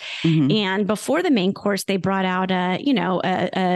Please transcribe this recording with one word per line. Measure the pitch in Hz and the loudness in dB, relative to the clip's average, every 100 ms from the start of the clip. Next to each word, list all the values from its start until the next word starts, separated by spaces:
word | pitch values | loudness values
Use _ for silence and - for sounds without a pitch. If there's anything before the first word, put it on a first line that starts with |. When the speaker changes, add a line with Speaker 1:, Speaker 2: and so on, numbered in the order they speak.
| - - | -12 -2
Speaker 1:
Mm-hmm. | 165 160 139 | 2 4 4
Speaker 2:
And | 214 196 190 196 | 2 0 0 -2
before | 208 - 294 | -2 -2 0
the | 359 | 2
main | 240 180 | 2 2
course, | 190 208 196 | 0 -2 -2
they | - 190 | -2 -2
brought | 190 190 | 0 0
out | 185 185 190 | 0 0 0
a, | 185 180 185 | 0 0 -2
you | - | 0
know, | 240 175 180 | 0 0 0
a, | - 180 180 190 185 | 0 0 -2 0 0